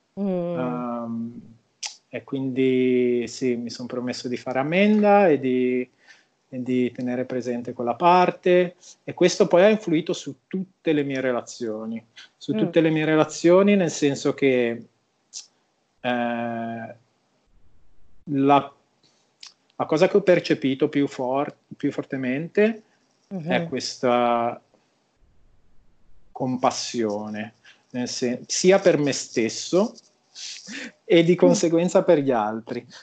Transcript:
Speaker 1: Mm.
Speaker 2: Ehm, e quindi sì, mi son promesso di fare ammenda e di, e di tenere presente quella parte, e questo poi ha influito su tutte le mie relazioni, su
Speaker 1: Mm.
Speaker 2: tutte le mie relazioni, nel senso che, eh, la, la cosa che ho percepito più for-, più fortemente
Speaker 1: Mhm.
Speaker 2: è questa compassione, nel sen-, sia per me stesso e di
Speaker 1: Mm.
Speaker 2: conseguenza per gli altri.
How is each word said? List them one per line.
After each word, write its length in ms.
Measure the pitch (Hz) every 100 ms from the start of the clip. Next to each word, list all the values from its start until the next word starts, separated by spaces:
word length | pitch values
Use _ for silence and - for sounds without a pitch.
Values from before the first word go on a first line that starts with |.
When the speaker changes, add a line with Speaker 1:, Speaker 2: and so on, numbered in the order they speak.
| _ -
Speaker 1:
Mm. 340 | 196 180 175 170
Speaker 2:
Ehm, 840 | 127 123 123 120 117 113 117 120 - 113 _ _ - - _
e 120 | 123
quindi 1000 | - 135 135 127 131 127 127 127 123 120 117
sì, 260 | - 131 120
mi 140 | 120
son 160 | - 123
promesso 400 | 127 123 120 131
di 80 | 123
fare 220 | - 127
ammenda 680 | 143 175 208 214 208 202 196
e 100 | 143
di, 500 | 131 127 127 127 127 _ _ - _ _ _
e 140 | 131
di 280 | 123 127 123
tenere 340 | 120 123 123
presente 480 | 123 127 120 120 123
quella 220 | 120 120
parte, 800 | 117 175 180 180 175 185 180 180 - - -
e 100 | -
questo 320 | - 180 - 190
poi 160 | 175
ha 60 | 196
influito 440 | 214 196 160 160
su 220 | 170 - 135 _
tutte 440 | 190 190 _ -
le 120 | 151
mie 160 | 139 135
relazioni, 840 | 131 120 113 - 117 107 110 113 - - - _
su 160 | -
Speaker 1:
Mm. 40 | 214
Speaker 2:
tutte 240 | 170 170
le 100 | 160
mie 140 | 156
relazioni, 720 | 156 156 151 - 165 180 202 202
nel 140 | 170
senso 420 | - 147 135 147
che, 520 | 135 139 127 120 117 113 _ _ _ _ - - _ _ _ _ _
eh, 960 | 123 123 120 120 120 117 113 113 110 - _ _ _ _ _ _ - - - - - -
la, 480 | - 143 139 143 139 - _ _ _ _ _ _ - _ _ -
la 100 | 143
cosa 220 | 156 180
che 80 | 208
ho 60 |
percepito 680 | 190 175 170 - 135 131 147
più 180 | 143 139
for-, 480 | - 127 135 147 - - -
più 160 | 143
fortemente 920 | 131 131 135 131 131 165 - 214 226 - _ _ _ -
Speaker 1:
Mhm. 180 | 196 156
Speaker 2:
è 120 | - 170
questa 920 | 127 - - 131 123 120 120 117 - _ _ _ _ _ _ _ _ _ _ _ - _ _ - - -
compassione, 1200 | - 131 127 131 - - 123 110 104 107 107 113 - _ _ _
nel 180 | 127 123
sen-, 340 | - 123 123 -
sia 320 | - 185 190
per 200 | 190 156
me 140 | 147
stesso 840 | 127 - - 113 - - 170 233 - - _ _ - - - - 240 - -
e 180 | - 170
di 100 | 170
Speaker 1:
Mm. 20 | 175
Speaker 2:
conseguenza 640 | 180 - 170 165 180 196
per 160 | 180 165
gli 100 | 135
altri. 560 | 120 107 110 - 135 120 -